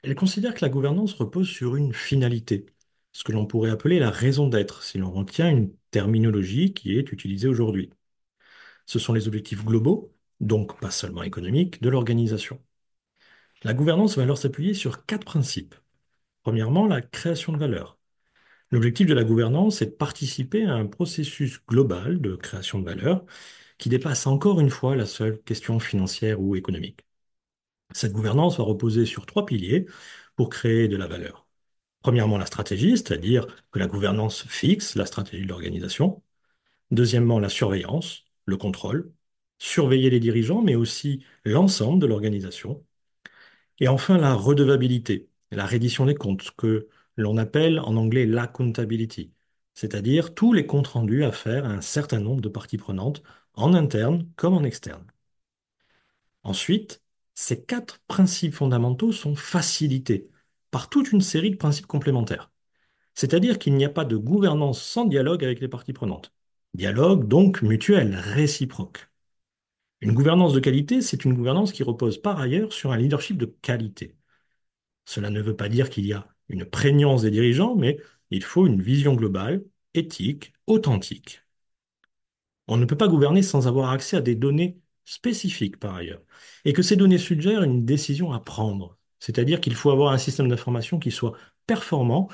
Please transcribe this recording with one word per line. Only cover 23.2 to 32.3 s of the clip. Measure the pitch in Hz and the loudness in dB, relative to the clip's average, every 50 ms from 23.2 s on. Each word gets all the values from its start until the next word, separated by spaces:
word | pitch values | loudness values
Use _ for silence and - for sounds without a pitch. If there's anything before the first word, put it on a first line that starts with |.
| - - - - - - - - - _ _ | -4 -12 -20 -20 -20 -20 -20 -20 -20 _ _
qui | _ - 120 | _ -2 -2
dépasse | 120 123 127 156 139 - - | -2 0 0 -2 -4 -2 0
encore | 135 135 139 - 208 196 170 | 0 0 2 2 2 4 4
une | 151 135 | 4 2
fois | 127 - - 127 139 | 2 0 -2 0 0
la | 131 110 | 0 -2
seule | - - - 110 110 107 107 _ | -4 -4 -4 -2 -2 -4 -4 _
question | - 117 - - - 117 113 | -8 -8 -8 -4 -4 -2 -2
financière | 113 - - 101 92 95 - - - 110 107 95 | -2 -2 -2 -2 -2 -2 -4 -4 -2 -2 -2 0
ou | 95 98 98 | -2 -2 -2
économique. | 92 92 - 92 85 82 - - - _ _ _ _ _ _ _ _ _ _ _ _ _ _ _ _ _ _ - | -2 -4 -6 -6 -6 -8 -12 -12 -18 _ _ _ _ _ _ _ _ _ _ _ _ _ _ _ _ _ _ -8
Cette | - - 110 98 | -6 -4 -4 -4
gouvernance | 110 110 107 110 143 160 175 170 | -2 -2 0 2 2 2 2 0
va | - 113 | 0 -2
reposer | 107 107 95 120 117 110 117 117 | -2 -2 0 -2 0 2 2 0
sur | 113 - - - | 0 -2 -10 -12
trois | - - 208 202 | -6 -4 -4 -4
piliers | 202 - 104 90 92 117 185 185 - - - - - - - - _ _ | -2 -4 -4 -2 0 0 -2 -2 -4 -14 -20 -20 -20 -20 -20 -20 _ _
pour | - 123 - | -2 -2 -2
créer | - - - 117 113 113 113 | -2 -4 0 0 2 2 2
de | 107 101 | 0 0
la | 95 92 | -4 -6
valeur. | 82 92 92 85 - - - _ _ _ _ _ _ _ _ _ _ _ _ | -8 -10 -10 -12 -14 -16 -20 _ _ _ _ _ _ _ _ _ _ _ _
Premièrement, | _ 127 120 120 107 110 | _ 2 2 4 2 2